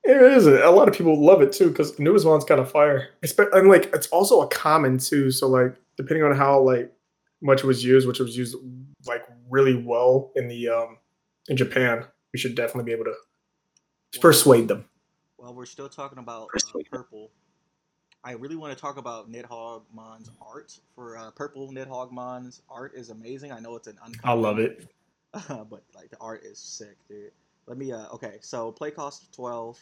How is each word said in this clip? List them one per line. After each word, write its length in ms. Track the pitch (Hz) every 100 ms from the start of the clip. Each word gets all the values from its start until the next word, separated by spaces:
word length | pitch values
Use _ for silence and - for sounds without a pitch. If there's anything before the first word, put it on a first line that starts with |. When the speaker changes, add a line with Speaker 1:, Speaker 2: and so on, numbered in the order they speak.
| -
Speaker 1:
It 160 | 269
isn't. 400 | 254 269 165 135
A 100 | 156
lot 160 | 185 226
of 80 | -
people 260 | 170 156
love 200 | 151 190
it, 100 | 143
too, 220 | - 180
'cause 260 | - 147 -
Anubis 240 | 147 208
Mon's 220 | 160 151 147
kinda 200 | 143 127
fire. 440 | 156 147 135 - _
Espe-, 280 | 156 - 202
and, 140 | 190 190
like, 220 | 185 -
it's 140 | - -
also 340 | 170 196 220
a 60 | 143
common, 500 | - 156 156 135 131
too, 340 | - 147 135
so, 160 | 131 135
like, 260 | 127 127 127 _ -
depending 260 | 139 156
on 100 | 151
how, 280 | 139 139 139
like, 320 | 135 127 120 _ _ _ _ _
much 180 | 143 131
it 40 | 135
was 160 | 127
used, 240 | 120 131 127
which 120 | 120
was 180 | 123 120
used, 180 | 123 131 127 127 135 _ -
like, 200 | 117 - 120 123
really 260 | 131 135 123
well 560 | 120 117 123 131 135 143
in 100 | 123
the, 220 | 120 117
um, 280 | 117 117 113 _ _ _ _ -
in 80 | 131
Japan, 480 | 120 131 127 117 - _ _
we 80 | 127
should 160 | 127 120
definitely 280 | 117 123 117
be 80 |
able 120 | 113 113
to 60 |
Speaker 2:
Well, 1080 | - _ _ _ _ _ _ _ _ _ -
Speaker 1:
persuade 480 | 170 143 143 120 113
them. 160 | 104 - _ _ _ _ _
Speaker 2:
Well, 160 | 123
we're 120 | 123 123
still 240 | - 139
talking 300 | - 139 127
about, 240 | 120 117
uh, 40 | 110
Speaker 3:
Persuade 320 | 107 - 160 151
them. 100 | 127
Speaker 2:
purple. 320 | 123 110 110 _ _ _ _ _ _ _ _ _
I 80 | 123
really 220 | 120 135 160
wanna 200 | 151 131
talk 220 | 147 139
about 320 | 120 113 107
Nidhogg 540 | 117 123 117 113 113 107
Mon's 380 | 110 110 110 113 113
art 380 | 107 131 160 - _ _
for, 220 | 120 113
uh, 140 | 113
purple 380 | _ 147 135 135
Nidhogg 400 | 131 131 127 127
Mon's 500 | 123 123 127 123 123 _
art 240 | 127 135 -
is 140 | 117
amazing. 420 | 110 113 135 143
I 80 | 117
know 160 | 117 117
it's 120 | 110
an 100 | 104 117 117
Speaker 1:
I 100 | 123
love 240 | 117 110 104
Speaker 2:
uncommon, 60 | 113
Speaker 1:
it. 220 | - - _ _ _ _
Speaker 2:
<laughs> 160 | 208 -
uh, 140 | 127 107
but, 180 | 101 _
like, 160 | 98 90
the 80 | _
art 240 | 113 113
is 140 | - 104
sick, 400 | - - 104 98 _
dude. 220 | 104 104 _ _ _ _
Let 100 | 127
me, 140 | 135
uh, 160 | 117 107
okay, 240 | 120 113 104
so 300 | - 127 113
play 200 | 110 151
cost 420 | 151 143 - _
twelve 440 | _ 123 120 113 120